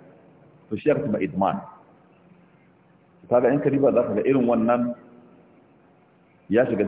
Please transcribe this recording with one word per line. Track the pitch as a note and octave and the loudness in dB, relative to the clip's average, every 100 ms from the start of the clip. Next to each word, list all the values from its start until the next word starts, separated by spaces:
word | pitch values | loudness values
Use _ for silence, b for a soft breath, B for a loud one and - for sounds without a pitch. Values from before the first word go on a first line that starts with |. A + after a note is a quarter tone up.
| - - - - - _ - | -20 -20 -20 -20 -20 _ -12
To | G#2+ | -6
shi | D3 | -2
ake | C3+ - G#2 | -2 0 -4
idman. | F2+ F#2 F#2+ - - - - _ _ _ _ _ _ _ _ _ _ _ _ _ - | -4 -2 -2 -2 -8 -20 -20 _ _ _ _ _ _ _ _ _ _ _ _ _ -2
Kaga | A#2+ B2 | 2 2
in | C#3+ | 2
ka | D3 | 0
diba | C3+ C3+ | 2 2
za | A2 A#2+ | 2 0
ka | |
ga | G#2 | -2
irin | - C3+ A#2 | 0 0 2
wannan | A#2 A2+ A#2+ A#2+ A#2+ - - - - - _ _ _ _ _ _ _ _ _ - | 0 0 0 -2 -6 -16 -20 -20 -20 -20 _ _ _ _ _ _ _ _ _ -2
ya | G#2+ B2+ | 0 2
shiga | G#2 | 0